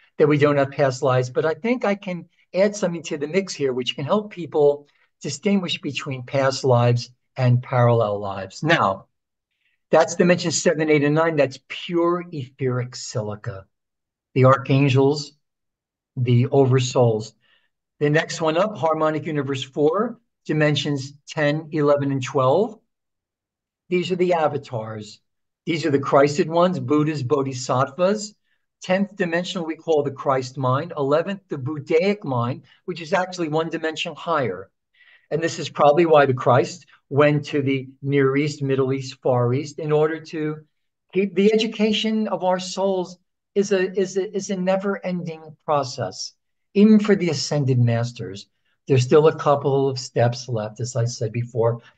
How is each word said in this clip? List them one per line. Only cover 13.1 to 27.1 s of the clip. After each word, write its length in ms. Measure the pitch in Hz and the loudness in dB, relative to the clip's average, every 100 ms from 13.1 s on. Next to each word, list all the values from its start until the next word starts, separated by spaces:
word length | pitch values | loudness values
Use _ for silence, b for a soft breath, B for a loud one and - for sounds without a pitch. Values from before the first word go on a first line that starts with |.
| 120 107 104 110 95 - _ _ _ _ _ _ | -8 -8 -10 -12 -14 -18 _ _ _ _ _ _
The 100 | 135 | 4
archangels, 880 | 127 135 127 135 143 131 135 151 - _ _ _ _ _ _ _ _ | 4 4 2 2 4 4 4 2 -6 _ _ _ _ _ _ _ _
the 300 | 131 127 120 | -4 2 2
oversouls. 880 | 120 139 127 131 127 139 120 107 - _ _ _ _ _ _ - | 4 4 4 2 2 2 2 0 -6 _ _ _ _ _ _ -4
The 100 | 147 | 0
next 320 | 156 156 - | 2 0 -2
one 160 | 160 160 | 0 0
up, 180 | 208 | -2
harmonic 500 | 127 160 156 156 156 | -2 -2 0 0 -2
universe 380 | 165 147 135 131 | -4 -4 -4 -6
four, 560 | - 160 147 185 233 - _ _ | -6 0 0 2 -2 -8 _ _
dimensions 680 | - 156 151 143 156 143 135 - - | -4 0 2 0 -2 -6 -8 -16 -10
ten, 420 | 156 147 151 156 | -2 0 0 -4
eleven, 400 | 160 147 143 139 | 0 2 2 0
and 120 | 135 | -4
twelve. 560 | 127 143 131 160 233 - _ _ _ _ _ _ _ _ _ _ - | -2 0 2 2 0 -6 _ _ _ _ _ _ _ _ _ _ -4
These 220 | 180 165 | -4 -2
are 40 | |
the 180 | 175 180 | 0 0
avatars. 880 | 170 147 139 - 117 110 110 104 - _ _ _ _ - | 2 0 -2 -6 -8 -8 -12 -14 -20 _ _ _ _ -6
These 180 | 160 | -4
are 60 | 160 | 0
the 80 | 139 | 0
Christed 500 | 131 143 147 147 156 | 2 4 4 2 0
ones, 300 | 170 185 160 | 2 2 0
Buddhas, 420 | 123 151 151 | 0 0 0